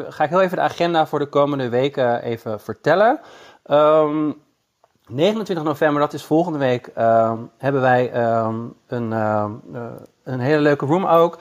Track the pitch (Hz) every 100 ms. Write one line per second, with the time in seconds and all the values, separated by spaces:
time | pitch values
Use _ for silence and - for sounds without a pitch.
0 | - - 151 175 185 175 147 - 175 165
1 | 151 147 143 143 143 143 123 123 139 143
2 | 123 120 120 113 113 110 - 107 143 175
3 | 220 302 - - - _ - 147 151 156
4 | 151 151 151 - _ _ _ _ _ _
5 | - 120 180 214 202 170 151 143 156 147
6 | 147 147 - 156 170 151 135 123 - -
7 | 113 113 113 113 120 _ 131 139 127 123
8 | 123 123 117 113 113 113 117 - _ 123
9 | 113 110 107 107 104 110 - 131 117 120
10 | - _ - 127 123 151 147 147 135 175
11 | 190 165 170 -